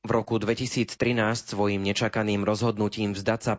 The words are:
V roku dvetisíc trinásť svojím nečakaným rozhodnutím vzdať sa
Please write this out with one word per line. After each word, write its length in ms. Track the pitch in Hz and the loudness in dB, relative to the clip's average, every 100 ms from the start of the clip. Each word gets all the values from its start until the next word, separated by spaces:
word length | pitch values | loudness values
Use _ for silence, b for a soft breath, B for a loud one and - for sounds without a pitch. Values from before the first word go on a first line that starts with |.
V 80 | - | 2
roku 320 | 113 107 113 | 0 2 0
dvetisíc 560 | 104 113 127 - 113 - | 0 0 -2 -2 -2 0
trinásť 560 | 120 120 107 117 - | 0 2 2 0 -4
svojím 300 | 101 104 98 | 0 2 2
nečakaným 580 | 98 101 110 113 107 101 | 0 0 0 0 0 2
rozhodnutím 720 | 101 107 117 107 107 110 104 | 2 2 0 0 -2 0 -2
vzdať 260 | 101 101 113 | -2 -2 0
sa 100 | - | -2